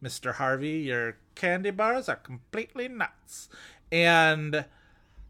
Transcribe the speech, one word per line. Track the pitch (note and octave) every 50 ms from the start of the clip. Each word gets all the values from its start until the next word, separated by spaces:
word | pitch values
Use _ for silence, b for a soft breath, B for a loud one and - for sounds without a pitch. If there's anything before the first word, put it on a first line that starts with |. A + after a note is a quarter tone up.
"Mister | C3+ B2 - - - B2+ A#2
Harvey, | - C#3 C3 C3+ C3 C#3+ D3+ D#3 D#3+
your | D3+ C3 B2 A#2+ A#2 A2+ A2 - _ _ -
candy | - F#3+ F3 F3+ F#3 F#3+ G3+
bars | F#3+ G3 G#3+ A3+ B3 C4 B3
are | - A#2+
completely | - - - B2+ A#2+ - _ - A3 A#3 - - C4 B3
nuts." | C4 B3 A3 E3+ - - _ _ - - - - - B B B B B B B B
And | E3 E3+ E3+ E3+ E3+ E3 D#3+ D#3+ D#3 D#3 D3+ D3+ D3 D3+ C#3 - _ _ _ _ _ _ _ _ _ - -